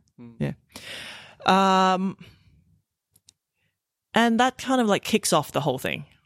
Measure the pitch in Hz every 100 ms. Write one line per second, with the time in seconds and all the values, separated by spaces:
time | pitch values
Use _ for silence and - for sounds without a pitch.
0 | _ - 120 117 143 131 _ - - -
1 | - - - - - 190 190 190 190 185
2 | 190 - - - _ _ _ _ _ _
3 | _ _ _ _ _ _ _ _ _ _
4 | _ 214 233 226 254 - 247 262 220 185
5 | - 214 - 165 135 135 139 131 - 69
6 | 147 _